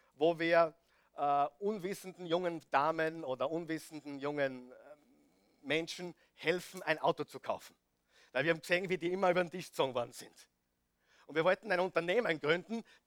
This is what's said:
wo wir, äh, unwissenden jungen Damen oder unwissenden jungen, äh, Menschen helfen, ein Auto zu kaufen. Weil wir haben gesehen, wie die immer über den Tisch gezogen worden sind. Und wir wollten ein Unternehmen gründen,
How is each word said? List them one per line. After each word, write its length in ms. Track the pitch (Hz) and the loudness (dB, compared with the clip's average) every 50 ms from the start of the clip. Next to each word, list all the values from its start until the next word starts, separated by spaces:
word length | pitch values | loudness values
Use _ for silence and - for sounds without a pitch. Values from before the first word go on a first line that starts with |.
| _ _ _ | _ _ _
wo 240 | - 147 165 170 160 | 2 2 2 4 2
wir, 340 | 165 165 170 165 170 160 151 _ _ _ _ _ _ _ _ | 2 4 6 6 6 4 2 _ _ _ _ _ _ _ _
äh, 320 | - 143 143 143 143 143 147 - _ | -4 0 0 2 2 2 0 -2 _
unwissenden 640 | 208 202 220 208 165 190 202 - - 190 175 - 180 | -4 -4 -4 -4 -4 -6 -8 -8 -10 -14 -14 -12 -4
jungen 380 | 175 160 175 180 175 170 160 - _ | 0 0 0 0 0 -2 -4 -4 _
Damen 520 | - 135 143 156 165 160 160 160 160 165 160 | 2 4 4 4 2 2 0 -2 -2 -6 -6
oder 280 | 135 131 123 131 143 | -6 -4 -2 -2 -2
unwissenden 680 | 160 165 175 156 160 156 - - 160 151 - 147 143 139 | -2 -4 -2 -4 -6 -6 -6 -10 -14 -12 -10 -10 -8 -6
jungen, 520 | 135 147 147 147 139 135 131 127 123 123 | -4 -4 0 0 0 -2 -2 -6 -12 -16
äh, 40 | 127 - - 139 151 - _ _ _ _ _ _ _ _ _ _ _ _ | -20 -20 -20 -20 -20 -20 _ _ _ _ _ _ _ _ _ _ _ _
Menschen 540 | - 135 143 160 165 165 - - 180 180 160 - _ _ _ | -4 -2 0 0 0 -4 -8 -10 -10 -10 -12 -14 _ _ _
helfen, 460 | - - 151 170 180 - - - 185 170 | -4 0 0 0 0 -4 -8 -14 -8 -4
ein 160 | 156 160 156 | -2 -2 2
Auto 240 | - 156 170 - 147 | 2 0 0 0 -4
zu 160 | - - 131 | -8 -10 -8
kaufen. 360 | - - 101 90 - - - _ _ _ _ _ _ _ _ _ - _ | -6 -6 -6 -6 -6 -14 -20 _ _ _ _ _ _ _ _ _ -20 _
Weil 120 | - 127 139 | -2 0 2
wir 60 | 160 | 2
haben 100 | 165 160 | 0 0
gesehen, 260 | - - 180 175 196 180 | 0 0 0 0 0 -2
wie 80 | 185 170 | -4 -2
die 140 | 160 175 | -2 -2
immer 200 | 180 190 196 180 | 0 2 2 4
über 120 | 180 180 180 | 4 4 0
den 60 | 170 | 0
Tisch 180 | - 185 156 - | -4 -10 -12 -8
gezogen 260 | - - 156 135 123 | -2 0 0 0 0
worden 180 | 127 120 123 123 | -2 -4 -4 -8
sind. 340 | - - 127 - - - _ _ _ _ _ _ _ _ _ _ _ _ _ _ _ _ | -14 -18 -18 -20 -20 -20 _ _ _ _ _ _ _ _ _ _ _ _ _ _ _ _
Und 100 | - 143 | -2 0
wir 80 | 156 160 | 2 4
wollten 260 | 180 185 - - 226 | 4 2 2 0 0
ein 100 | 185 175 | 0 2
Unternehmen 580 | 180 185 - 170 170 170 185 233 240 175 165 147 | 2 2 0 0 0 2 2 2 2 2 -2 0
gründen, 440 | - 143 160 180 170 - 220 233 214 - - _ _ | 2 2 2 2 0 -4 -6 -8 -8 -10 -18 _ _